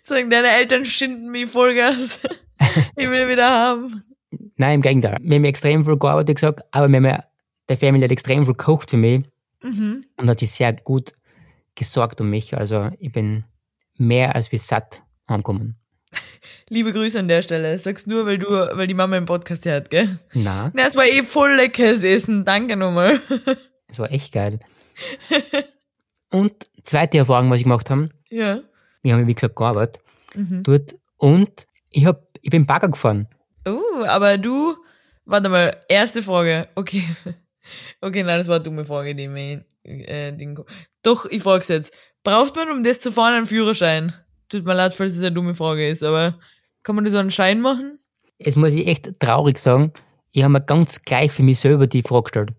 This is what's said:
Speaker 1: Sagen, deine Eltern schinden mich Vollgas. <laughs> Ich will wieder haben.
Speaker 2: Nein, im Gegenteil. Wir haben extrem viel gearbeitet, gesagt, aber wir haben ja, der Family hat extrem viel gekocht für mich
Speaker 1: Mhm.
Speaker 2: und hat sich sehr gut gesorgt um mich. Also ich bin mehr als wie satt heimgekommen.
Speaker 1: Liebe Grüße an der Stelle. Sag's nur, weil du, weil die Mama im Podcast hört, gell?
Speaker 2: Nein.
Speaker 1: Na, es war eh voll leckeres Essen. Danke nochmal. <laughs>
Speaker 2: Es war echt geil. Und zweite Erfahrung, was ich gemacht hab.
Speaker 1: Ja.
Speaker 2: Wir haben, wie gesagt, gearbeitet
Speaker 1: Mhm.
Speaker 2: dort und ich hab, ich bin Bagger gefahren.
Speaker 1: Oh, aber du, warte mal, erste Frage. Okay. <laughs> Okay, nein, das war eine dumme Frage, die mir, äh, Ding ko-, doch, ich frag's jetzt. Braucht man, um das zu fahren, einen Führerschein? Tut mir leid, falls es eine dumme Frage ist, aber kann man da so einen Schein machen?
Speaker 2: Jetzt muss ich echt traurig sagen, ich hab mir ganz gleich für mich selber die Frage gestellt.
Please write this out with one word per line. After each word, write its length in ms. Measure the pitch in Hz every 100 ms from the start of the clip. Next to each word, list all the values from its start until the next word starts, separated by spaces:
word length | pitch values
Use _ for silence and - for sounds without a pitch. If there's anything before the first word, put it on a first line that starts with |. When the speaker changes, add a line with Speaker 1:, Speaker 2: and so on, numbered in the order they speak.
Speaker 1:
Sagen, 280 | - 277 240
deine 180 | 233 247
Eltern 360 | 226 247 254
schinden 460 | 262 - 262 247 233
mich 180 | 240 240
Vollgas. 720 | 240 247 247 247 254 254 -
<laughs> 60 | - 339 _ _ 139 165 123 -
Ich 120 | 254
will 180 | 254 254
wieder 200 | 247 247
haben. 520 | 247 247 240 254 214 208 _ _ 151 - -
Speaker 2:
Nein, 200 | 135 147
im 60 |
Gegenteil. 340 | 135 135 110 101
Wir 140 | 170 147
haben 80 |
extrem 400 | 147 139 147 156
viel 140 | 151 143
gearbeitet, 380 | 139 151 151 143
gesagt, 260 | 156 151 -
aber 160 | 139 143
wir 80 | 131
haben 80 |
ja, 200 | 131 - - _ _ _ -
der 80 | 123
Family 260 | 139 135
hat 80 | 127
extrem 340 | 127 - 135
viel 100 | 135
gekocht 360 | 123 - 156 -
für 60 | 123
mich 280 | 113 127 135 _ _ _
Speaker 1:
Mhm. 420 | 247 208 208 247 - -
Speaker 2:
und 80 | 120
hat 100 | 113
sich 100 | 110
sehr 200 | - 120
gut 400 | 113 - 131 127 _ _ _ _ _ _
gesorgt 460 | - - - 117 -
um 80 | 101
mich. 260 | 107 110 -
Also 340 | 104 107 104 -
ich 140 | 151
bin 320 | 117 107 107 110 _ _ _ _ -
mehr 380 | 117 123 131
als 180 | 131 113
wie 60 | 117
satt 440 | - 110 - - _ _ -
heimgekommen. 480 | 107 - 101 113 113 _ _ _ - - - - - _
Speaker 1:
Liebe 240 | 226 220
Grüße 260 | 208 220 226
an 100 | 180
der 140 | 165
Stelle. 360 | 175 165 156 165
Sag's 280 | 190 202 208
nur, 180 | 226 214
weil 120 | 196
du, 80 | 202
weil 380 | 202 180 - 185
die 80 |
Mama 220 | 185 190 185
im 100 | 170
Podcast 380 | 175 175 170 170
hört, 240 | 143 143
gell? 180 | 160 214 185 _
Speaker 2:
Nein. 380 | 127 101 95 127
Speaker 1:
Na, 120 | 262 262
es 100 | 269
war 100 | 254
eh 160 | 269
voll 320 | 240 311 285 277
leckeres 460 | 247 240 233 226
Essen. 400 | 185 196 - 202
Danke 320 | 190 202 240 202
nochmal. 440 | 185 175 185 277 -
<laughs> 40 | 254 269 262 _ _ _
Speaker 2:
Es 100 | -
war 100 | 113
echt 220 | 135 -
geil. 260 | 107 101 107 _ _ _ - - 269 - 302 285 285 285 _ _ _ _ _ _
Und 240 | 190 202 _ - _
zweite 360 | - 147 160 156
Erfahrung, 320 | 127 123 127
was 80 | 123
ich 60 |
gemacht 240 | 123 120 -
hab. 200 | 139 156 _ _
Speaker 1:
Ja. 300 | 226 214 214 - _ _ _
Speaker 2:
Wir 120 | 127
haben, 120 | 120 120
wie 60 |
gesagt, 200 | 113 123 -
gearbeitet 460 | 113 104 113 - _ _ -
Speaker 1:
Mhm. 280 | 202 190 185
Speaker 2:
dort 300 | 185 143 143 - _ _
und 480 | 143 170 202 - _ _ _
ich 120 | 147
hab, 220 | 160 151 _ -
ich 80 | -
bin 160 | 165 147
Bagger 220 | 151 190
gefahren. 360 | - 117 104 107 _ _ _ 190
Speaker 1:
Oh, 380 | 233 453 320 220
aber 320 | 196 202 202
du, 360 | 220 269 320 311 _ _ _ _
warte 240 | - 208 196
mal, 280 | 185 175 - -
erste 340 | 196 233 233
Frage. 460 | 196 180 170 160 -
Okay. 280 | - 190 196 170 160
<laughs> 100 | 180 170 _ _ - - - -
Okay, 220 | 196 196
nein, 160 | 180 170
das 80 | 175
war 80 | 170
eine 60 |
dumme 200 | 160 156
Frage, 320 | 147 147 143 143
die 100 | 139
mir, 380 | 139 139 143 _ _
äh, 480 | - 139 - 147 143
Ding 220 | 147 147
ko-, 120 | 147 - 180 - _
doch, 220 | 226 233 -
ich 160 | 208
frag's 240 | 196 185 175
jetzt. 260 | 160 147 _ _ _
Braucht 320 | - 214 277
man, 160 | 311 320
um 140 | 277
das 160 | 233 247
zu 100 | 254
fahren, 240 | 226 233
einen 120 | 240 226
Führerschein? 680 | 220 214 220 170 160 165 - _ _ _
Tut 160 | 208
mir 100 | 170
leid, 200 | 180 185
falls 200 | 185 196
es 40 | 175
eine 140 | 180
dumme 200 | 175 175
Frage 360 | 170 160 156 151
ist, 160 | 156
aber 340 | 151 160 170 170 _ _ _ _
kann 100 | -
man 100 | 208
da 60 | 208
so 80 | 202
einen 140 | 190
Schein 280 | 190 190 214
machen? 380 | 254 254 277 294 _ _ _ _
Speaker 2:
Jetzt 180 | 147 143
muss 160 | 156
ich 140 | 151 170
echt 320 | 156 - -
traurig 400 | 123 127 147 -
sagen, 340 | 131 127 151 - _ _ _
ich 140 | 139
hab 60 | 135
mir 80 | 143
ganz 420 | 143 151 165 -
gleich 300 | - 127 147
für 100 | -
mich 160 | 131 127
selber 300 | 135 147 135
die 140 | 127
Frage 180 | 117 123
gestellt. 280 | 113 110 104